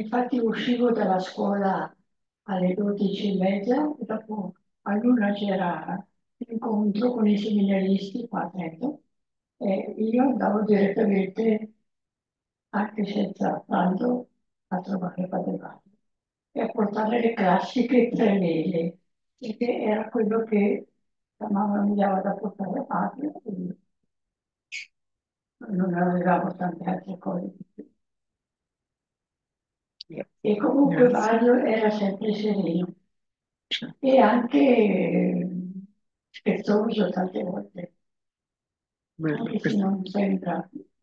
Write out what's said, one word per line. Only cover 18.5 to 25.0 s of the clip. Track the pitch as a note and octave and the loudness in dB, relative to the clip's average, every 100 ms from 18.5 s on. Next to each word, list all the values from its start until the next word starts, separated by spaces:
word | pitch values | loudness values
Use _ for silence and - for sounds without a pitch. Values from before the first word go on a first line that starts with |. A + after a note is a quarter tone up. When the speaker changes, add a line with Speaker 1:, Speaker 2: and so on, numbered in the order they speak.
| D#3+ F#3 E3 E3+ - _ _ _ - | 0 0 -2 -4 -8 _ _ _ -16
Speaker 1:
perché | A#3+ G#3+ A#3+ - | -12 -4 -2 -2
era | A3 G#3+ G#3+ | -2 -2 -2
quello | A#3+ G#3 A3+ | -2 0 0
che | A3 G#3 G#3 - - _ _ _ _ - | 0 2 2 0 -6 _ _ _ _ -12
la | G#3+ | -4
mamma | G#3 G#3 G3+ | -2 0 0
mi | G3+ G3+ | 0 2
dava | G3 F#3+ | 2 0
da | G3+ | -2
portare | - G3+ - F3+ C4+ | -6 -8 -8 -6 -6
a | |
padre, | - - G3 - D4 | -4 -4 -4 -4 -8
quindi | - A3 F3+ F3+ - _ _ _ _ _ _ _ _ - - - _ | -8 -12 -10 -10 -12 _ _ _ _ _ _ _ _ -16 -16 -16 _